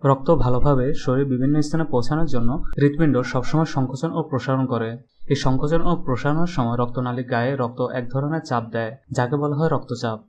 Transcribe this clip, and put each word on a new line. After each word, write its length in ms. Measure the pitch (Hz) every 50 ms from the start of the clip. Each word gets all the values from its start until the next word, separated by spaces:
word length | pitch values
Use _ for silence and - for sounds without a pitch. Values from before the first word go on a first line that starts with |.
| -
রক্ত 300 | 139 135 135 135 - 170
ভালোভাবে 580 | 147 - 123 123 123 123 147 143 131 123 135 135
শরীরের 360 | - - - 127 131 143 139
বিভিন্ন 320 | 127 123 131 139 147 151
স্থানে 220 | 147 - - - 160
পৌঁছানোর 420 | 147 131 123 117 - 151 156 165
জন্য 380 | 147 143 123 117 117 135 160 - - - -
হৃৎপিণ্ড 400 | 139 143 143 147 165 151 127 123
সবসময় 440 | 127 123 - 131 123 - - 156 160
সংকোচন 480 | 156 - 139 131 123 135 135 - 165 156
ও 100 | 170 156
প্রসারণ 420 | 156 147 127 - 147 131 131 131
করে। 320 | 123 120 113 113 110 117 127 - _ _ _ - -
এই 80 | 143
সংকোচন 460 | 135 - 135 131 131 143 147 160 165
ও 140 | 165 175 175
প্রসারণের 520 | - - - 131 120 - 143 147 160 175 175
সময় 300 | - - 123 117 120 120
রক্তনালী 460 | 120 120 120 131 127 123 120 120 123
গায়ে 320 | 113 131 117 117 127 143
রক্ত 260 | 135 123 117 120 -
এক 280 | 127 120 - 127 120 117
ধরনের 320 | 127 135 139 147 160 160
চাপ 220 | 156 - 131 120 117 117
দেয়, 260 | - 117 113 113 117 - _ _
যাকে 240 | 127 131 123 120 139
বলা 200 | 143 147 147 147
হয় 140 | 139 160 160
রক্তচাপ। 500 | 147 123 - - 123 113 - 117 110 107 -